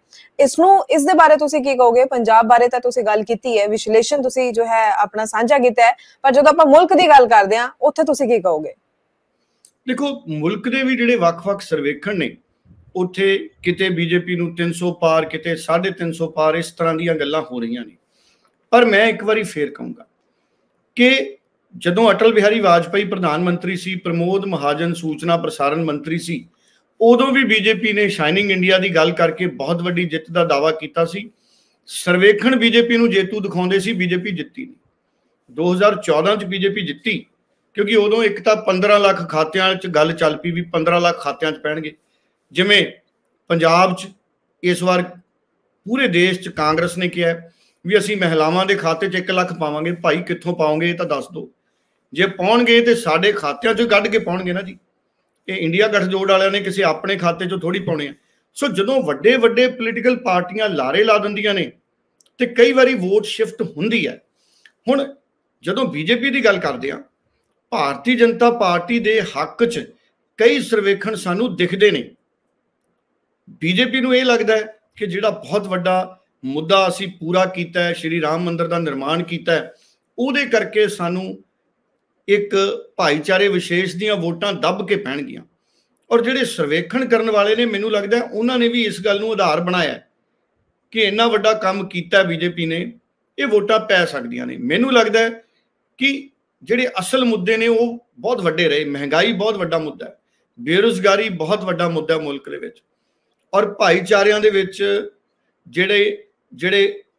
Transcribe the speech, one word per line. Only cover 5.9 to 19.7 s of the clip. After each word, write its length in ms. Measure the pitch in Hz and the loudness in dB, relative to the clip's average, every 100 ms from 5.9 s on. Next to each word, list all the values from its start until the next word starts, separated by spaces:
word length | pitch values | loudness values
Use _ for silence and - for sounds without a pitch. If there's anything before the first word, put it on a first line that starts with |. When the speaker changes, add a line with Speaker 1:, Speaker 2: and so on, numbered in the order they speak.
| 254 - _ | 4 -4 _
Speaker 1:
ਪਰ 100 | 269 | 2
ਜਦੋਂ 160 | 262 294 | 6 6
ਆਪਾਂ 180 | 302 311 | 6 8
ਮੁਲਕ 280 | 294 349 | 8 6
ਦੀ 140 | 370 359 | 4 6
ਗੱਲ 180 | 285 240 | 6 8
ਕਰਦੇ 300 | 220 196 220 | 6 4 2
ਹਾਂ, 140 | 247 - | -2 0
ਉੱਥੇ 220 | 285 294 | -2 0
ਤੁਸੀਂ 260 | 311 285 262 | 0 0 0
ਕੀ 120 | 233 | 0
ਕਹੋਗੇ? 340 | 180 156 156 - _ _ _ _ _ _ _ _ _ _ - | 0 -2 -4 -14 _ _ _ _ _ _ _ _ _ _ -8
Speaker 2:
ਦੇਖੋ, 340 | 247 285 277 - | -4 -4 -6 -8
ਮੁਲਕ 400 | 151 156 214 247 | -4 -4 -2 -4
ਦੇ 140 | 233 | -2
ਵੀ 140 | 262 254 | -2 0
ਜਿਹੜੇ 200 | 240 240 | 0 2
ਵੱਖ-ਵੱਖ 440 | 170 165 185 202 | 2 0 -4 -4
ਸਰਵੇਖਣ 540 | - 156 139 147 196 | -4 -4 -4 -4 -6
ਨੇ, 220 | 202 147 - _ _ _ _ _ 185 | -4 -6 -8 _ _ _ _ _ -6
ਉੱਥੇ 540 | 180 180 196 196 - _ | -4 -2 0 0 -4 _
ਕਿਤੇ 260 | 180 175 190 | -4 -2 -2
ਬੀਜੇਪੀ 480 | 170 170 175 175 175 | -2 0 -2 -2 -4
ਨੂੰ 200 | 170 170 | -4 -4
ਤਿੰਨ 160 | 170 | -6
ਸੌ 200 | 170 175 | -4 -4
ਪਾਰ, 320 | 170 170 160 | -2 0 2
ਕਿਤੇ 320 | 156 160 170 160 | 0 -6 -6 -6
ਸਾਢੇ 340 | - 170 190 | -2 -2 -2
ਤਿੰਨ 220 | 180 170 | -4 -6
ਸੌ 180 | 165 160 | -6 -6
ਪਾਰ, 240 | 165 156 | 0 0
ਇਸ 180 | 165 165 | 0 -4
ਤਰ੍ਹਾਂ 220 | - 165 | -4 -2
ਦੀਆਂ 200 | 160 170 | -2 -2
ਗੱਲਾਂ 280 | 156 143 156 | -2 -2 -4
ਹੋ 180 | 156 123 | -4 -8
ਰਹੀਆਂ 240 | 117 120 | -8 -8
ਨੇ। 120 | 110 _ _ _ _ _ _ _ - | -12 _ _ _ _ _ _ _ 0
ਪਰ 140 | 240 | 4
ਮੈਂ 220 | 233 196 226 | 4 4 2
ਇੱਕ 180 | 214 | 0
ਵਾਰੀ 180 | 208 220 | -2 -2
ਫੇਰ 280 | 202 156 147 | -2 -6 -6